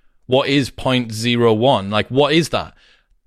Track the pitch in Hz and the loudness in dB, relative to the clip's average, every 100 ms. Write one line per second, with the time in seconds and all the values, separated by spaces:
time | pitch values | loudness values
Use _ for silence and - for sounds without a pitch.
0 | _ _ - 127 139 139 127 - 135 127 | _ _ -2 0 2 0 -2 -4 -2 -2
1 | 117 110 120 120 117 107 123 123 95 107 | -2 -4 -2 2 2 4 2 0 0 -4
2 | 101 127 143 160 165 113 76 - _ _ | -2 0 2 2 0 -4 -8 -14 _ _
3 | _ _ | _ _